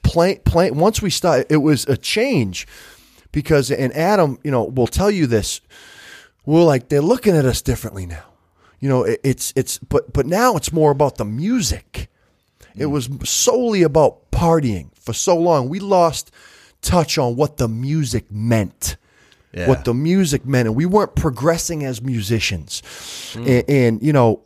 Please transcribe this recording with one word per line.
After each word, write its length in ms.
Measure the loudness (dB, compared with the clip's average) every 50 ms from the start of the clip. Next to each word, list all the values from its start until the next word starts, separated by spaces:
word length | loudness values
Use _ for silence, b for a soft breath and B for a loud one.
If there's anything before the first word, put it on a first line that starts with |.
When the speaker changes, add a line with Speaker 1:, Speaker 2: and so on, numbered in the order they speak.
Speaker 1:
play, 340 | 0 2 2 4 2 2 0
play, 340 | 0 _ 0 2 2 2 2
once 320 | 2 2 2 2 2 0
we 80 | -4 -4
start, 380 | -4 0 0 2 2 2 2 2
it 80 | 2 2
was 260 | 4 4 2 2 2
a 120 | -2 -4 -2
change 680 | -2 -4 -2 -2 0 0 0 0 0 -2 -6 -10 -14 B B B B B B B B B B B B B
because, 400 | -6 -6 -2 2 0 0 2 0
and 240 | -2 -2 -2 -4 -2
Adam, 440 | -2 0 0 2 2 2 0 -2 -6
you 80 | _ -2
know, 140 | -2 -2 -2
will 220 | -2 0 0 0
tell 240 | 0 0 0 0 2
you 160 | 2 2 0
this, 340 | 2 2 0 0 -2 -8 -10 _ B B B B B B B B B B B B B B B _
we're 180 | 2 4 4 6
like, 240 | 6 4 2 0 _
"They're 140 | 0 0
looking 340 | 2 2 0 2 2 2 2
at 80 | 4 2
us 160 | 2 0 0
differently 440 | -2 -4 -4 -4 -6 -12 -12 -12 -12
now." 180 | -12 -12 -14 -16 _ _ _ _ _ b b b b b b
You 80 | -2 0
know, 140 | 0 0 0
it, 160 | 0 -2 -2
it's, 300 | -2 -2 -2 -2 -6 -4 -4
it's, 240 | -4 -4 -4 -8 -12
but, 340 | -10 _ -2 -2 -2 -2 -4
but 100 | -4 -2
now 320 | 0 0 2 2 2 0
it's 160 | 0 -4 -4
more 180 | 0 2 2 2
about 260 | 2 2 0 -2 0
the 80 | -4 -6
music. 840 | -6 -4 -4 -2 -2 -2 -2 -2 -2 -4 -6 _ _ -12 -12 -12 -12 b b b b b b b b b b b b b
It 100 | -6 -6
Speaker 2:
Mm. 40 | -4
Speaker 1:
was 180 | -2 -4 -4 -6 -10 -8 -6 -4
solely 540 | -2 0 0 2 2 2 0 0 2 2
about 480 | 2 4 4 4 4 4 2 _ _ _
partying 580 | -2 0 2 2 2 2 2 -2 -4 -4 -8 -14 _ _
for 140 | _ -10
so 240 | -8 -4 0 0 2
long. 320 | 2 4 2 2 2 0 -2
We 100 | -6 -8
lost 520 | -2 0 2 4 4 2 0 -4 -12 _ b b b b b b b b b b
touch 380 | -4 0 2 2 2 2 0 -2
on 180 | -2 -2 0
what 220 | 0 -2 -2 0 -4
the 100 | -4 -2
music 560 | -2 -4 -4 -2 -2 -2 -2 -2 -4 -6 -6 _
meant, 640 | -8 -4 0 0 2 2 0 -2 _ _ -8 -8 -8 -10 b b b b b b b b b b -10
Speaker 2:
Yeah. 140 | -4 2 2
Speaker 1:
what 160 | 2 2 0
the 100 | -2 -2
music 500 | 0 0 2 2 2 2 0 0 -4 -2
meant, 220 | 0 0 2 2
and 80 | 2 0
we 100 | 0 0
weren't 280 | 2 2 2 2 2 -2
progressing 680 | -2 -2 -2 -2 0 0 0 0 0 -4 -6 -6 -6 -6
as 180 | -6 -8 -6
musicians. 800 | -6 -4 -4 -4 -2 -2 -2 -2 0 -4 -6 -6 -10 -12 -14 -14 B B B B B B B B B B B
Speaker 3:
Mm. 120 | -6 0 2 2 2
Speaker 1:
And, 100 | 2 2
and, 320 | 2 4 4 2 2 2
you 100 | 0 2
know 280 | 4 4 4 4 2 0 _